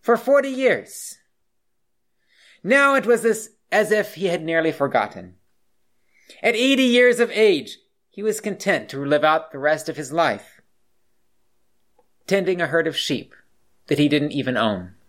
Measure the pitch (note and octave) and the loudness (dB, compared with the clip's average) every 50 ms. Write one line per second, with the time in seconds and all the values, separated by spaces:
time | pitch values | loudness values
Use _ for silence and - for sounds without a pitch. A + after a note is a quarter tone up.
0 | _ - A#3+ A3+ - - C#4+ C#4+ C4+ C4+ C4 B3+ C4+ B3 F3 A2 G2 - - - | _ 0 0 0 2 2 2 2 2 0 -4 0 0 0 0 0 -4 -12 -18 -16
1 | - - - _ _ _ _ _ _ _ _ _ _ _ _ _ _ _ _ _ | -16 -16 -18 _ _ _ _ _ _ _ _ _ _ _ _ _ _ _ _ _
2 | _ _ _ _ _ _ _ _ _ _ _ _ _ F3 B3+ C#4 C#4 C#4 C#4 C4+ | _ _ _ _ _ _ _ _ _ _ _ _ _ 0 2 4 4 4 4 2
3 | - G#3+ A#3+ A3+ A3+ A#3 G#3+ A3 - - _ _ _ _ - G#3 G#3+ - G#3+ G#3+ | 2 2 2 2 4 0 0 0 -6 -16 _ _ _ _ 0 0 2 2 0 0
4 | G3+ G#3 - D#3 F#3+ F#3 E3+ E3+ D#3 E3 E3 E3 D#3+ D#3+ D3 - C#3 C#3 C#3 A#2+ | 0 -4 -8 -6 -4 -2 -2 -2 -4 -2 -2 0 0 0 0 -2 -4 0 0 0
5 | G2+ - - F#2+ F2+ F2+ - _ _ _ _ _ _ _ _ _ _ _ _ _ | -2 -2 -6 -16 -18 -18 -20 _ _ _ _ _ _ _ _ _ _ _ _ _
6 | _ _ _ _ _ _ - - - - - G#3+ B3 C4+ C4+ B3+ C4 B3 A#3+ A#3+ | _ _ _ _ _ _ -18 -4 -2 -2 0 2 2 2 4 4 4 4 6 6
7 | B3 B3 A#3 G#3 A#3 A3+ - G#3 A3 G#3+ F#3 C#3+ - - - _ _ _ _ _ | 6 6 4 2 0 -2 2 2 4 4 4 2 -2 -10 -16 _ _ _ _ _
8 | _ _ _ - G3+ A3 G#3 G#3+ - G#3 G3 F3+ - G3 F3+ - - - - C3+ | _ _ _ -6 -6 -4 -4 -4 -6 -8 -8 -6 -2 -2 -2 -2 -4 -8 -10 -8
9 | C#3 C#3 D3 D3 C#3 D#3 D#3 D#3+ - - - C#3 C3+ D3 D#3 D3+ - - D3+ D3+ | -2 0 0 2 2 2 2 0 -2 -8 -14 -4 -2 0 -2 0 -4 -10 -10 -10
10 | D3+ B2+ D3 E3+ E3 C#3+ G#2+ F#2 - - _ _ _ _ _ _ _ _ _ _ | -10 -6 -2 0 0 0 0 -4 -10 -20 _ _ _ _ _ _ _ _ _ _
11 | _ _ _ _ _ _ _ _ _ _ _ _ _ _ _ _ _ _ _ _ | _ _ _ _ _ _ _ _ _ _ _ _ _ _ _ _ _ _ _ _
12 | _ _ _ _ _ - F#3+ G3 F#3 F3+ F#3 F3 E3+ C#3+ C#3 E3+ D#3 D#3+ D3+ - | _ _ _ _ _ -2 0 0 0 0 -2 -2 -2 -2 0 0 -2 0 -4 -4
13 | - - - A#2+ - - - - _ _ _ _ _ _ _ _ _ - D3 C#3 | -4 -4 -4 -6 -6 -12 -20 -20 _ _ _ _ _ _ _ _ _ -2 0 2
14 | D3 D3 D3 D3 C#3+ D3 - C#3+ B2 B2+ B2+ A2 A2+ A2 G#2 F#2 F2+ F2+ - _ | 2 2 2 0 0 -2 -4 -4 -4 -2 -2 0 0 0 -2 -4 -8 -14 -18 _
15 | _ | _